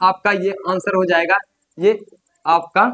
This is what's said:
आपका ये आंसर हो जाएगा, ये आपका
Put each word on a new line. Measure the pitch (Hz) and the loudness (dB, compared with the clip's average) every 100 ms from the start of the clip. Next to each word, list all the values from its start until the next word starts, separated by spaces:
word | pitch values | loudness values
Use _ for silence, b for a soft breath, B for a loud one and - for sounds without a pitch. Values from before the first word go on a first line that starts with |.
आपका | 185 - 208 | 0 0 -2
ये | 196 190 196 - | -2 -4 -6 -6
आंसर | 185 - 190 | -4 -2 0
हो | 180 | 2
जाएगा, | 170 170 196 - _ _ - | 0 2 -2 -2 _ _ -2
ये | 185 220 - _ _ _ | 0 0 -4 _ _ _
आपका | 151 170 165 185 226 | -2 0 0 0 0